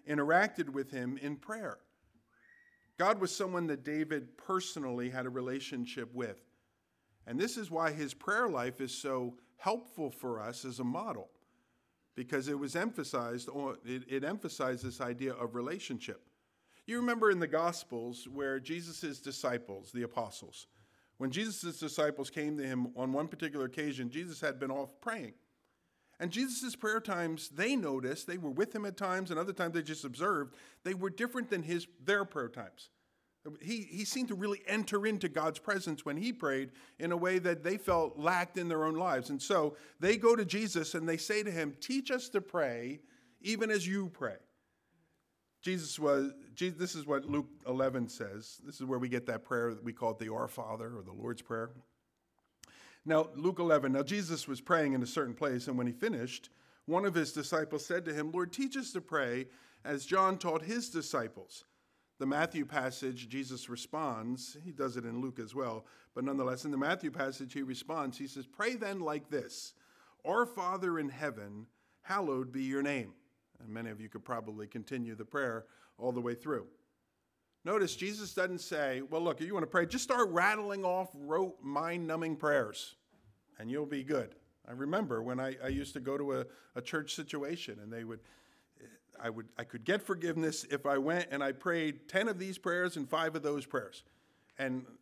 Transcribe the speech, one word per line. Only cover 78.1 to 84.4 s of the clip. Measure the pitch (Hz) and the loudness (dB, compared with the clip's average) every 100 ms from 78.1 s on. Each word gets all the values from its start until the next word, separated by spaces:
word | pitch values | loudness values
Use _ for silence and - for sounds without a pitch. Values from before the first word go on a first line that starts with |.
| 214 202 | -4 -4
doesn't | - 185 175 | 0 0 0
say, | - 156 139 131 | -2 0 2 0
"Well, | 135 160 | -2 0
look, | 170 147 | 2 0
you | 165 | 0
wanna | 196 156 | 0 2
pray, | 180 | 4
just | 170 247 | 4 0
start | - 247 208 | 2 4 6
rattling | 170 190 214 202 196 185 | 8 6 6 2 0 2
off | 180 180 | 2 0
rote, | 143 143 165 185 - | -6 0 2 2 -2
mind-numbing | 135 143 165 175 165 160 160 151 | -2 0 0 0 0 0 0 2
prayers, | 151 143 107 - - - _ _ - _ _ - | 4 6 4 -4 -10 -14 _ _ -20 _ _ -10
and | 113 | -4
you'll | 139 | -2
be | 143 143 | -2 -4
good." | 135 143 101 - | 0 0 0 -8